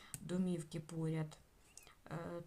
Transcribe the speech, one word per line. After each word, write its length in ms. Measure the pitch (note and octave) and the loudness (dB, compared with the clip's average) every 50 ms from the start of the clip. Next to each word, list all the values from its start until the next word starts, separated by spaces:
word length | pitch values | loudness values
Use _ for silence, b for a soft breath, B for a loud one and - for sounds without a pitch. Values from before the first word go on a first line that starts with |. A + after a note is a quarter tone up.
| B B B - | B B B -10
Домівки 580 | - - F3 F3+ F#3 F3+ F3+ E3 D3+ - - E3 | -2 2 4 4 6 6 4 2 0 -2 -4 -4
поряд. 580 | D#3 - E3+ D#3+ D#3+ D#3+ D#3+ D#3+ D#3 D#3 - - - - - B B B B B B B B B - - | -4 -2 -2 0 2 2 2 2 0 0 -4 -10 -18 -20 -20 B B B B B B B B B -10 -8
Е, 60 | - F3 E3+ E3+ E3+ E3+ E3+ | -6 -4 -4 -4 -4 -6 -6